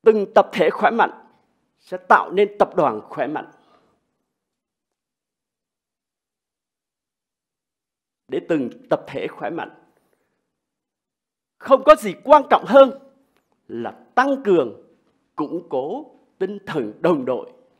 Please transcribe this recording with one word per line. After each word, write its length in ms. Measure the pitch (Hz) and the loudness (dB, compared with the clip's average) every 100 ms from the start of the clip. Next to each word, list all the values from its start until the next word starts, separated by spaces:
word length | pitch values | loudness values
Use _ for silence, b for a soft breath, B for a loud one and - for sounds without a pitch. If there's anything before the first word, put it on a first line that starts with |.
| 226 | 4
Từng 180 | 220 196 220 | 2 0 0
tập 140 | - | 0
thể 160 | 208 165 | -2 -2
khỏe 220 | - 208 | 0 -2
mạnh 340 | 233 185 - - _ _ _ _ _ | 0 -4 -4 -20 _ _ _ _ _
sẽ 180 | _ 185 | _ -16
tạo 340 | - 202 85 | 2 2 2
nên 260 | 180 202 202 | -2 -2 0
tập 100 | 196 180 | -2 0
đoàn 260 | 143 107 | -2 -4
khỏe 240 | - - 131 | -12 -8 -8
mạnh. 240 | 131 - _ _ _ _ _ _ _ _ _ _ _ _ _ _ _ _ _ _ _ _ _ _ _ _ _ _ _ _ _ _ _ _ _ _ _ _ _ _ _ _ _ _ _ _ _ _ _ _ | -8 -12 _ _ _ _ _ _ _ _ _ _ _ _ _ _ _ _ _ _ _ _ _ _ _ _ _ _ _ _ _ _ _ _ _ _ _ _ _ _ _ _ _ _ _ _ _ _ _ _
Để 140 | 139 180 | -10 -4
từng 200 | 160 120 - - | -4 -4 -10 -6
tập 140 | 156 - | -6 -6
thể 200 | - - | -10 -10
khỏe 220 | - 101 | -10 -10
mạnh, 200 | 170 - - _ _ _ _ _ _ _ _ _ _ _ _ _ _ _ _ _ _ | -10 -14 -18 _ _ _ _ _ _ _ _ _ _ _ _ _ _ _ _ _ _
không 260 | - 269 269 | 2 2 6
có 100 | 302 | 4
gì 180 | 214 - | 4 -8
quan 200 | 254 294 269 | 4 4 4
trọng 140 | 214 170 | 0 4
hơn 240 | 269 269 - - _ _ _ _ _ _ | 6 6 4 -20 _ _ _ _ _ _
là 380 | 117 113 - _ - | -12 -10 -14 _ -2
tăng 280 | 277 269 | 0 -2
cường, 540 | 208 175 120 98 _ _ _ _ _ - | 2 2 0 -8 _ _ _ _ _ -10
củng 320 | 151 170 170 | -8 -8 -8
cố 460 | 135 139 254 311 _ _ _ | -8 -6 -10 -14 _ _ _
tinh 200 | 190 202 - | -8 -8 -8
thần 280 | 156 107 110 | -8 -8 -4
đồng 240 | 165 156 127 | -2 -2 -4
đội. 260 | 123 - - _ | -8 -10 -20 _